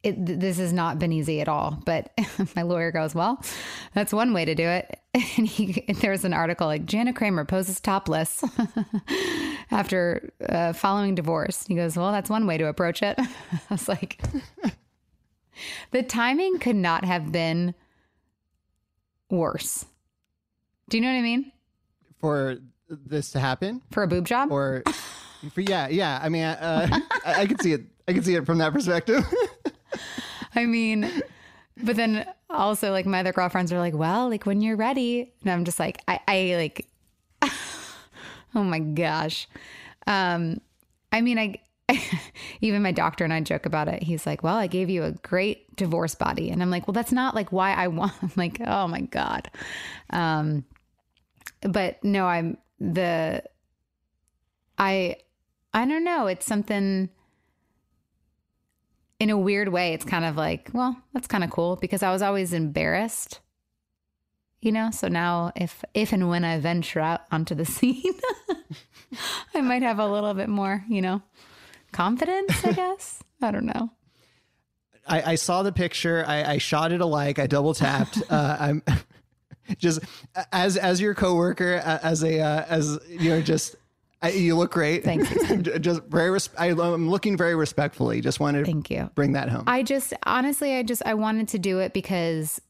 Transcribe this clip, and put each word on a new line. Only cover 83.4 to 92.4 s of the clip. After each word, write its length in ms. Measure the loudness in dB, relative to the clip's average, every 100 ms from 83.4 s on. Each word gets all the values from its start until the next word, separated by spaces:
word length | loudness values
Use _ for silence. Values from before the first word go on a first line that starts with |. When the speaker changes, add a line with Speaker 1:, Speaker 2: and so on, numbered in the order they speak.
Speaker 2:
just, 340 | 2 0 0 -10 _ _ _ _
I, 100 | 0
you 220 | 2 4
look 160 | 4 2
great. 320 | 2 0 2
Speaker 1:
Thanks. 280 | 0 0 2
Speaker 2:
<laughs> 500 | 2 2 2 0 0
Just 220 | 0 0
very 260 | 0 2 2
res-, 200 | 2 -2 -2
I, 80 | 0
I'm 360 | 2 2 2 2
looking 300 | 2 0 2
very 160 | 2
respectfully. 640 | 2 0 0 -2 0 0 0
Just 180 | -2 0
wanted 200 | 0 2
to 60 | 0
Speaker 1:
Thank 240 | -2 -2
you. 180 | -6 -4
Speaker 2:
bring 180 | 0 2
that 160 | 2 0
home. 160 | -2 2
Speaker 1:
I 160 | 0
just, 300 | 2 -2 -2 -4
honestly, 500 | 0 2 0 0 0
I 80 | 0
just, 200 | -2 -2 0
I 80 |
wanted 340 | 0 0 0 -2
to 100 | -2
do 200 | 0 0
it 160 | 0
because 640 | -2 -2 0 0 0